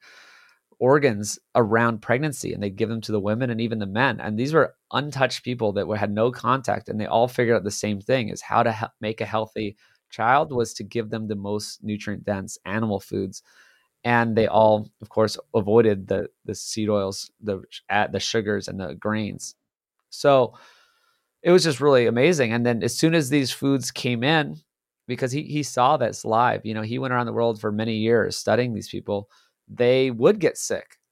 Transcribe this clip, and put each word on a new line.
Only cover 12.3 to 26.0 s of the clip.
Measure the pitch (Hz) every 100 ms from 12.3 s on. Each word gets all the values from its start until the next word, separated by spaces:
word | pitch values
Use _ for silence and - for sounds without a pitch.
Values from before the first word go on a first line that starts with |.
| 98 95 -
animal | 92 107 113 98
foods. | - 98 98 - _ _ _ _ _ _
And | 120 120 117
they | 113 107
all, | 110 110 107 110 -
of | 107
course, | - 107 - -
avoided | 110 98 113 113 98 95
the, | 95 - _
the | -
seed | 98 - 110 107
oils, | 104 98 101 - _
the | 104 95 -
sh-, | - -
uh, | 101 98
the | 98
sugars | - 113 104 101 92
and | 95
the | 87
grains. | 80 104 107 104 - - - _ _ _ _ _
So | - 143 135 117 - - _ _ _ _ _ _ _
it | 170
was | 180
just | 160 127
really | 147 127 117
amazing. | 117 156 160 117
And | 120 120
then | 117
as | 120 -
soon | 160
as | 165 131
these | 147 127
foods | - 139 135 123
came | - 123 117
in, | 135 160 143 156 _ _ _ _ -
because | 123 131
he, | 143
he | - 147
saw | 135 127 127
this | 151